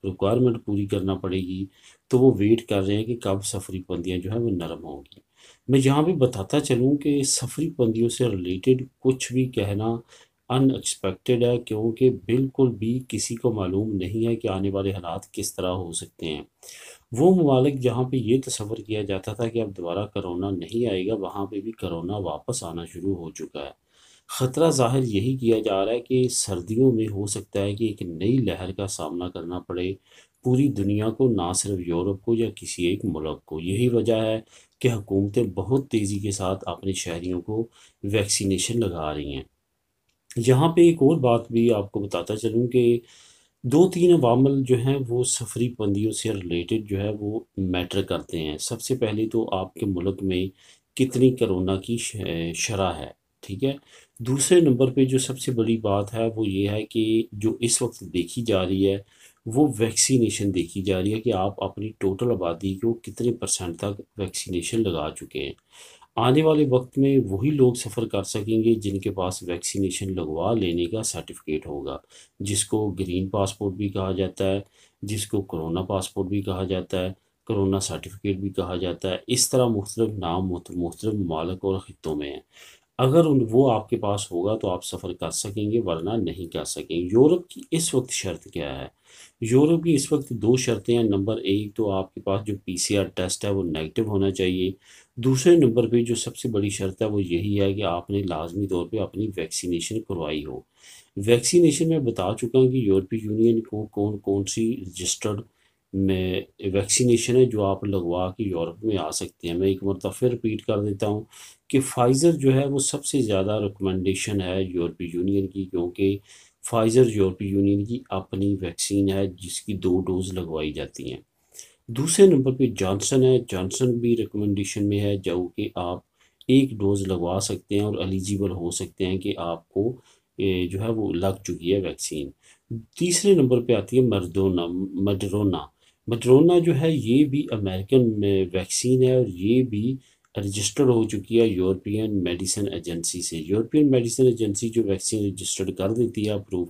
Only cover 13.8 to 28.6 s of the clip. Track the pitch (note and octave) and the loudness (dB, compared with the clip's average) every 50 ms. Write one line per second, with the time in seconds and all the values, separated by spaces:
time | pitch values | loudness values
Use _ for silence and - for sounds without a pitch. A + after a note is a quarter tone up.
13.8 | A2 A2 G#2 F#2 F#2 F2+ G2 A2+ A2+ A#2 A#2 A2+ - A#2 F#2 F#2+ G2 G2 G2 G2 | -2 0 -2 -4 -4 -4 -2 -2 0 0 -2 -2 -2 -4 -2 -2 -2 -2 -2 -2
14.8 | G2 G2 F#2+ F#2 F2 E2+ E2 F#2+ - - - - - - - - F2+ F#2 F2+ F#2+ | -2 -2 -4 -4 -6 -8 -8 -8 -10 -12 -10 -8 -8 -8 -6 -6 -4 -4 -4 -4
15.8 | F2+ E2+ E2 - - - _ - - D#2+ D2+ D2 C#2+ - _ _ - - - - | -6 -6 -8 -10 -10 -12 _ -10 -8 -6 -6 -8 -10 -14 _ _ -20 -20 -20 -20
16.8 | - - - _ _ _ A#2 A2+ D3 F3+ F#3+ F#3 E3 C#3+ C3+ B2+ B2+ C#3 C#3 C3 | -20 -20 -20 _ _ _ -2 4 6 6 6 6 6 6 6 6 4 2 0 0
17.8 | B2 B2 A2 A#2+ B2+ B2+ - C3 A2 G#2 A#2+ C3 - - - - G#2+ G#2 A2+ A2+ | 0 0 0 0 -2 -2 -2 -2 2 2 2 2 2 -2 -6 -6 -6 -8 -8 -10
18.8 | G2+ - G#2+ G#2+ G#2 G2 G2 F#2+ - - G#2 - A#2+ A2+ A2 A#2 A2 G2+ F#2+ F#2 | -6 -6 -4 -4 -2 -2 -4 -4 -4 -6 -4 -4 -4 -2 -2 -2 -4 -4 -6 -8
19.8 | F2 E2+ F2 F#2+ G#2 G2+ - G2+ F#2 F2+ E2+ F2+ F#2+ G2+ G2 F2 E2 E2 G#2+ A#2 | -6 -4 -4 -4 -4 -4 -6 -6 -6 -4 -4 -4 -4 -4 -4 -4 -6 -6 -4 -2
20.8 | B2 A2+ G2 F#2 F#2 F#2+ A2+ G#2 F#2+ F2 F2 G2+ G2 G2 G#2+ G2+ G2 A2+ A2 - | -2 0 0 -2 -2 -2 -2 -4 -4 -6 -6 -8 -8 -6 -8 -8 -8 -10 -12 -8
21.8 | - F2+ E2+ E2 E2 F2+ G#2 G#2 F#2+ E2+ D2 D2+ - - B2 - G2+ E2+ D#2+ E2+ | -8 -6 -6 -6 -6 -6 -6 -4 -4 -6 -6 -8 -6 -8 -8 -6 -8 -8 -10 -10
22.8 | E2+ E2 - F2+ E2 G2 G2 E2+ E2+ D#2+ D2+ - D#2+ C#2+ _ D2+ C#2 C#2 - _ | -12 -12 -12 -6 -4 -4 -4 -4 -8 -14 -12 -12 -14 -12 _ -12 -12 -12 -14 _
23.8 | _ _ _ _ _ _ _ _ _ - - - C3 B2+ - D3 D#3+ E3 D3 C3+ | _ _ _ _ _ _ _ _ _ -14 -6 -4 -4 -2 0 2 2 2 4 4
24.8 | B2+ A2+ B2+ C3+ C3 A#2 G#2 G2 G2+ C3 C3+ C3 B2 A2+ A2+ A2 G#2+ A2 G2 F#2+ | 2 2 2 0 0 0 0 0 0 0 -2 0 2 2 2 4 2 0 0 0
25.8 | G2 G#2+ A#2 A#2+ A#2+ _ B2+ B2+ B2+ B2 B2 - - - G2 F2 F2 G2+ G#2+ A2+ | 0 0 -2 -4 -2 _ 2 2 2 2 0 -2 -2 -2 -4 -4 -4 -2 2 4
26.8 | C3 C3 A#2+ A2 A2 G#2+ G#2 F#2+ G#2 G2 - G#2 F#2+ - _ G2+ G2 G2+ G2+ G2+ | 4 6 6 4 0 -2 -2 -4 -4 -4 -4 -6 -8 -6 _ -2 -2 -2 -2 -2
27.8 | A2+ G#2+ G2+ - G2 F2+ E2 D#2+ F2+ G#2+ B2+ C3+ A#2+ F#2+ E2+ D#2+ | -2 -4 -2 -4 -8 -10 -6 -2 0 2 4 4 2 0 -2 -4